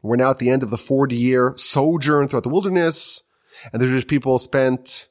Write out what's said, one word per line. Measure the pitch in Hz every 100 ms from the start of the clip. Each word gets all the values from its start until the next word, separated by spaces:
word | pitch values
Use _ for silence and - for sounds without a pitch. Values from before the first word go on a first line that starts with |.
We're | 107 120
now | 131
at | 131
the | 123
end | 131
of | 123
the | 113
forty-year | - 135 135 120 120 127 123 -
sojourn | - 143 147 170 143 147 139
throughout | 127
the | 123
wilderness, | 160 196 185 165 - - - _ _ _ - -
and | 117
the | 127
Jewish | 131 123
people | 147 135 127
spent | - 139 131 127 127 - -